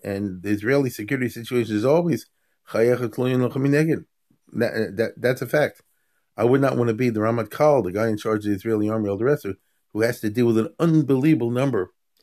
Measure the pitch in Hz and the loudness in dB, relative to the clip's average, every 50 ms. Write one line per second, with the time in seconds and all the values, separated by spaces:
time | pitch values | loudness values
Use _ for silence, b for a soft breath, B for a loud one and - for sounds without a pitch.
0 | - 101 98 98 104 101 90 90 87 101 104 104 104 113 135 143 139 127 123 - | -8 -6 -6 -4 -4 -6 -6 -6 -4 -2 -2 -2 0 0 0 2 0 0 -4 -8
1 | 104 104 139 127 127 - - 117 117 - 127 123 117 - 107 104 107 131 147 170 | -6 -6 -4 -2 -4 -4 -6 -8 -10 -4 -2 -2 -2 0 -2 0 2 2 2 2
2 | 175 175 143 - - _ _ _ _ _ _ _ _ - - 104 113 120 123 120 | 2 0 -2 -4 -6 _ _ _ _ _ _ _ _ -6 0 2 2 2 2 0
3 | 123 113 - - 123 127 131 127 123 120 - 135 127 139 143 147 160 165 - - | -2 -6 -4 -2 -2 0 2 0 0 0 -2 -2 0 2 2 2 2 2 0 -2
4 | - _ _ _ _ _ _ _ _ _ - 104 120 107 - 117 110 87 98 98 | -4 _ _ _ _ _ _ _ _ _ -4 -2 -2 -2 -2 -2 -4 -4 -2 -2
5 | 113 - - - 113 120 127 123 135 123 - 151 147 107 - _ _ _ _ _ | -4 -4 -4 -4 -2 -2 -2 -2 -4 -2 0 0 0 0 -2 _ _ _ _ _
6 | _ _ _ _ _ _ - - 107 120 131 135 139 131 131 123 120 117 113 110 | _ _ _ _ _ _ -4 0 2 4 4 4 4 2 2 2 0 0 0 0
7 | 127 123 113 107 107 113 117 120 110 - - - 147 151 147 131 110 - 90 104 | 0 0 0 0 0 0 0 -2 -4 -4 -2 2 4 4 4 4 2 0 -2 -2
8 | 113 113 107 104 - 113 110 107 104 104 101 92 - 113 113 107 107 107 110 113 | 0 0 -2 -2 -2 -2 -2 -2 0 -2 -4 -2 -2 -2 -2 0 0 -2 -2 -2
9 | 107 101 98 98 113 131 147 147 - 101 95 - _ _ _ _ _ _ - 104 | -2 -2 -2 -2 0 0 0 0 -2 -8 -10 -12 _ _ _ _ _ _ -4 -2
10 | 110 117 120 - - 107 104 123 123 120 113 110 110 107 - - 160 170 160 156 | -2 -2 -2 -2 -4 -4 0 2 2 4 4 2 0 -2 -2 -2 0 2 4 4
11 | 143 127 139 131 131 160 156 127 120 120 120 123 135 139 120 101 90 - _ _ | 4 2 2 2 4 4 4 4 2 -2 -2 0 0 0 0 -2 -4 -6 _ _
12 | _ _ _ _ | _ _ _ _